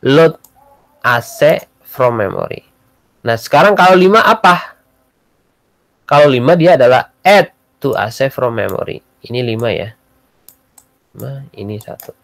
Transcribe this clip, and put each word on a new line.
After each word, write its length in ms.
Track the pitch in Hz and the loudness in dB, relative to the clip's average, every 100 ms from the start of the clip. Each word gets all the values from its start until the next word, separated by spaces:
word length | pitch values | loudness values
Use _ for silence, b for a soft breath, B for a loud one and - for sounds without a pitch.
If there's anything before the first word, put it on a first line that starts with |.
| - | 0
Load 320 | 143 165 160 _ _ _ _ _ _ | 2 2 0 _ _ _ _ _ _
A 160 | - 120 | -4 -4
C 440 | - - 147 160 - _ | -6 -2 0 0 -6 _
from 400 | _ - 127 117 | _ -4 -2 -2
memory. 400 | 98 95 50 - _ _ _ _ _ _ 117 | -6 -6 -10 -12 _ _ _ _ _ _ -6
Nah, 120 | 113 | -6
sekarang 360 | - 143 190 | -2 2 2
kalau 240 | 202 180 185 | 4 4 4
lima 240 | 185 214 | 4 2
apa? 560 | - 220 185 175 - _ _ _ _ _ _ _ _ _ _ _ _ _ - | 2 2 2 0 -4 _ _ _ _ _ _ _ _ _ _ _ _ _ -2
Kalau 240 | 147 147 | 4 4
lima 240 | 127 123 | 2 2
dia 240 | 175 160 165 | 2 4 4
adalah 320 | 123 127 - _ 180 | 4 2 -2 _ 2
add 280 | 202 175 _ _ _ | 2 2 _ _ _
to 160 | 143 104 | -6 -4
A 160 | 104 | -6
C 160 | - 135 | -4 -6
from 280 | - 127 113 | -4 -4 -4
memory. 440 | 98 - - - _ _ - | -6 -6 -10 -12 _ _ -10
Ini 160 | 120 | -6
lima 320 | 123 113 117 | -6 -4 -4
ya. 200 | 92 101 - _ _ _ _ _ _ _ _ _ _ _ - | -6 -8 -16 _ _ _ _ _ _ _ _ _ _ _ -16
Nah, 280 | 120 139 139 - | -14 -14 -18 -16
ini 240 | 101 107 | -12 -12
satu. 320 | - - - - | -14 -20 -20 -20